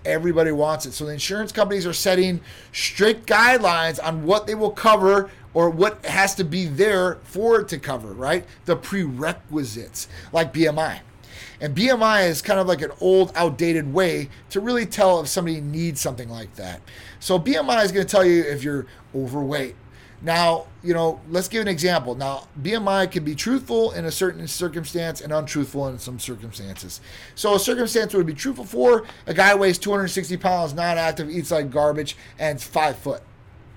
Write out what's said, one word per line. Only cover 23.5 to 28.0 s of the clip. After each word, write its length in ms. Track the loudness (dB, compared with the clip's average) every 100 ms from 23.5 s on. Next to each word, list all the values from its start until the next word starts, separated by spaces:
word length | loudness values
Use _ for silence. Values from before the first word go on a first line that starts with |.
| -2 0 0 0
in 120 | 0
a 60 | -6
certain 360 | -2 -2 -2 -8
circumstance 760 | -6 -6 -6 -8 -6 -6 -8
and 120 | -4
untruthful 560 | -4 -2 -4 -4 -4 -6
in 100 | -8
some 220 | -12 -12
circumstances. 800 | -10 -12 -14 -14 -14 -14 -14 -16 -18 -20 -18
So 200 | -4 2
a 40 | 2
circumstance 560 | 2 0 0 0